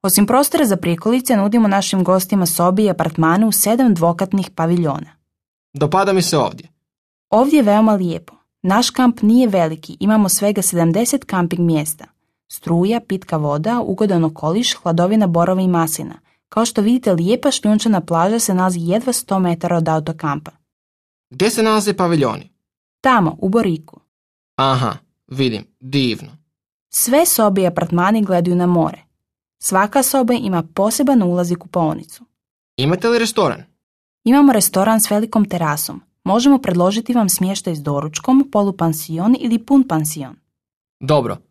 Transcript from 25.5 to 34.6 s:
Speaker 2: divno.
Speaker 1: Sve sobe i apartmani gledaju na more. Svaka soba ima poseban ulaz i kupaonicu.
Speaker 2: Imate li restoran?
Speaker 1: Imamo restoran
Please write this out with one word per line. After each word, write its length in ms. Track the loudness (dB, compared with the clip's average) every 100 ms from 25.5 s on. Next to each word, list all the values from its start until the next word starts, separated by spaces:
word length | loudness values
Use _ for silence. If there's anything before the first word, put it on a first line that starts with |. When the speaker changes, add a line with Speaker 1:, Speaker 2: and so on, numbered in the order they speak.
| -2 -12 _
Speaker 2:
divno. 480 | -6 -2 -2 -4 -10 -20 _ _ _ _ _
Speaker 1:
Sve 380 | -6 0 2 2
sobe 360 | 2 2 2
i 40 | 0
apartmani 580 | -2 -2 0 0 0
gledaju 320 | 0 0 0 0
na 100 | 2
more. 360 | 2 0 -4 _ _ _ _ _ _
Svaka 440 | -2 0 0 0
soba 320 | 0 0 0
ima 280 | 0 -2 -4 -4
poseban 480 | -2 -2 0 2 2
ulaz 280 | 2 0 -2
i 40 |
kupaonicu. 680 | -4 -4 -4 -2 -4 -12 -20 -20 _ _ _ _ -4
Speaker 2:
Imate 320 | -2 0 0
li 100 | 0
restoran? 440 | 0 0 -2 -2 -14 _ _ _ _ _
Speaker 1:
Imamo 280 | 2 6 6
restoran 480 | 4